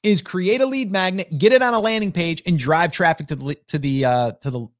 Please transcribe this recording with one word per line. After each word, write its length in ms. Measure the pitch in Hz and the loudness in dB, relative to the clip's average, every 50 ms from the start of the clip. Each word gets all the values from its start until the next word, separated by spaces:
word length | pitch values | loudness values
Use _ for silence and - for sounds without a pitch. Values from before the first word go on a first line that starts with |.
| - | 2
is 180 | 214 208 160 | 2 0 0
create 400 | - - - 185 180 185 226 254 | 0 -6 -6 -4 0 0 2 0
a 40 | 269 | 0
lead 260 | 262 262 269 262 196 | -2 0 -4 -4 -2
magnet, 480 | 190 190 185 185 185 196 185 - 160 139 | 0 0 0 0 -2 -4 -6 -6 -4 2
get 140 | 151 214 262 | 4 4 6
it 100 | 254 254 | 6 4
on 100 | 247 240 | 4 2
a 60 | 220 | 2
landing 320 | 202 226 220 220 214 196 | 0 0 0 0 -2 -2
page, 320 | - 175 170 170 165 151 _ | -2 -2 -2 -2 -4 -4 _
and 140 | 185 175 151 | 0 0 0
drive 320 | 123 135 156 160 175 170 | 2 2 2 2 2 0
traffic 360 | - - 185 165 160 - 156 | 0 0 2 2 2 0 -4
to 80 | - 151 | -10 -8
the 100 | 135 131 | -8 -6
le-, 100 | 139 147 _ _ | -8 -8 _ _
to 120 | - - 151 | -6 -6 -4
the, 260 | 139 143 135 135 135 | -2 -2 0 2 2
uh, 260 | 127 123 123 120 117 - _ | 2 2 2 0 -2 -4 _
to 100 | - 139 | -8 -8
the 160 | 127 123 117 113 _ _ | -6 -6 -10 -10 _ _